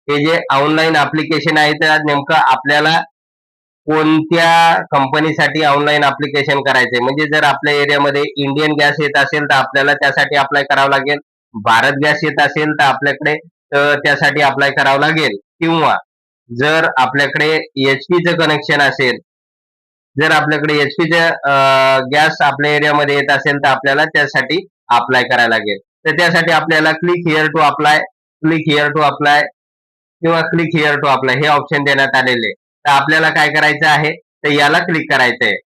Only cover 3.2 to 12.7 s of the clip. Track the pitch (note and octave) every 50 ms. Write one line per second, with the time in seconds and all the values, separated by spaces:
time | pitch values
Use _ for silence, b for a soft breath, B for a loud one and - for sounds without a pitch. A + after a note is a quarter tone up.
3.2 | _ _ _ _ _ _ _ _ _ _ _ _ _ D3+ D#3 D#3 D#3 D#3 D#3+ D#3
4.2 | D#3 D#3+ E3+ E3 E3 E3 E3 E3 E3 E3 E3+ - F3 - D#3 C#3 C3+ C3 D3+ D3+
5.2 | D#3 D#3+ D3+ - D3+ C#3+ C#3+ D#3 D#3 C#3+ C#3 C#3+ D3 D3+ D3 D3 D3 C#3 C3 -
6.2 | D3 D3 C#3+ C#3+ C#3 D3+ C#3 C#3 B2+ C#3 B2+ B2+ B2 A2+ B2 A#2+ A#2+ C3 C3+ D3
7.2 | D3+ C#3+ D3+ D#3 D3 C#3+ C3+ - D3 D3 D3 C#3+ C#3+ C#3+ D3 C#3+ C#3+ C#3+ C#3 C#3+
8.2 | D3 D3+ - C#3+ C#3+ C#3 C#3 D3 D#3 D3+ D3+ C#3+ D3 C#3+ D3 D#3 D3+ C#3+ C#3+ C#3+
9.2 | C#3 C3+ D#3 D3+ D3 C#3+ C#3+ C3+ C3 - C#3 C#3 C#3 D3 D3 C#3+ C#3+ C#3 C3+ D#3
10.2 | C#3+ C#3 D3 C#3+ C3+ C#3 D3 C#3+ C#3 - C#3+ C3+ C#3 C#3 C#3 C3+ C3 C#3+ D3 D3
11.2 | - _ _ _ _ _ - A2 G#2 A#2 A2+ A2+ B2 C#3 C#3+ C3+ D3 D3+ D3 D3+
12.2 | E3 D3+ C#3+ - D3 C#3 C#3 D3+ D3+ D3+